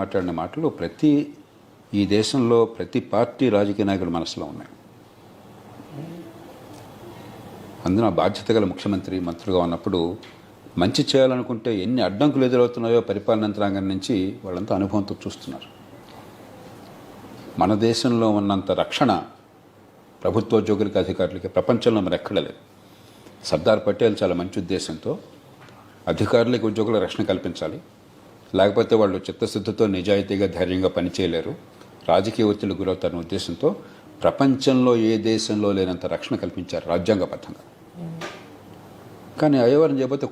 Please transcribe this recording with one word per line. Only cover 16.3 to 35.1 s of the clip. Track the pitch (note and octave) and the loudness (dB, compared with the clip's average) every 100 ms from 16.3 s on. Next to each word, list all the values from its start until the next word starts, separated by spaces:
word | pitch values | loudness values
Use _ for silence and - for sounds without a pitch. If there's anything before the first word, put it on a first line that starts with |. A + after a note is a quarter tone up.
| - - - - - - - - - - - - - | -20 -20 -20 -20 -20 -20 -20 -20 -20 -20 -18 -10 0
మన | F2+ G#2 A2+ | 2 4 2
దేశంలో | A2+ B2+ A#2 A2 G#2 | 2 2 2 4 2
ఉన్నంత | G2+ F#2+ F2 E2+ | 2 0 0 0
రక్షణ | D#2 - C3 F2 - - - - - - - - - - | 0 2 2 2 -2 -18 -20 -20 -20 -20 -20 -20 -20 -6
ప్రభుత్వోద్యోగులకి, | F#2 G#2+ G#2 A2 G#2 G2 G#2 G2 | -2 -2 2 2 2 0 0 0
అధికారులకి | F2+ E2+ F2+ F#2 G2 G2 | -2 -2 -2 -4 -4 -2
ప్రపంచంలో | - A#2 A#2+ G#2+ F#2 | 0 2 2 2 0
మరి | F2 | -4
ఎక్కడ | - F#2+ C#2+ | -2 -4 -4
లేదు. | - - - - - - - - - - | -12 -20 -20 -20 -20 -20 -20 -20 -14 -4
సర్దార్ | D#2+ F#2+ G#2 G#2 | 0 2 2 0
పటేల్ | F#2+ A#2 G2+ | 2 2 2
చాలా | F#2+ F2 | 0 -2
మంచి | F#2 G#2 | -4 -6
ఉద్దేశంతో | E2+ F#2 - D#2+ A2 F3+ - - - - - - - - - | -4 -4 -4 -8 -6 -8 -10 -20 -20 -20 -20 -20 -20 -12 -4
అధికారులకి, | E2 G#2 A#2+ A#2 A#2+ A2 | -2 2 2 2 0 -2
ఉద్యోగుల | G#2+ G#2+ G#2+ F#2 | -2 0 0 -2
రక్షణ | - G2+ | -4 -2
కల్పించాలి, | F#2 F2+ - D#2+ - - - - - - - - F#2+ | -2 -4 -6 -8 -8 -16 -20 -20 -20 -20 -20 -4 2
లేకపోతే | G2+ A2 A2 A2 | 4 4 4 4
వాళ్ళు | G2+ F#2 - | 4 0 -6
చిత్తశుద్ధితో, | - A2+ G#2+ G2 A2 A2 F#2+ | -4 -4 -4 -4 0 2 2
నిజాయితీగా, | G2+ G2+ G2 G2 G2 E2+ | 2 2 2 0 0 0
ధైర్యంగా | F2+ F#2 F#2 F2 | -2 2 0 0
పనిచేయలేరు, | F2 - F2+ E2 D#2+ - - - - - - | -4 -2 -2 0 -4 -10 -14 -20 -20 -8 2
రాజకీయ | F3 G#2 G#2+ G#2+ | 2 2 2 2
ఒత్తిడికి | G2+ G#2 F#2 | 2 -2 -2
గురవుతారనే | F#2+ F#2 E2+ E2+ E2 | -2 -2 -4 -4 -6
ఉద్దేశంతో | F#2+ - E2+ D3+ G3+ - - - - - | -6 -6 -2 -2 -2 -14 -20 -20 0 0
ప్రపంచంలో | - C3+ C3 C#3 B2+ B2+ A#2 A2 | 4 2 4 2 4 4 4 4